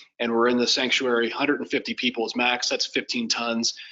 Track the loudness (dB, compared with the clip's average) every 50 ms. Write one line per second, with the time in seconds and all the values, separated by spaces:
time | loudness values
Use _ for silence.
0 | -20 -16 _ -4 -2 0 2 4 4 4 4 4 2 2 2 0 0 0 0 0
1 | 2 2 2 2 2 0 0 0 0 0 0 0 -2 -2 -2 -2 -2 -4 -4 -2
2 | -2 -2 0 -2 -2 -2 0 0 2 2 2 0 0 -2 -2 -2 -4 -2 -2 -4
3 | -4 -2 -4 -2 0 0 0 0 0 0 0 0 0 -2 -4 -6 -10 -18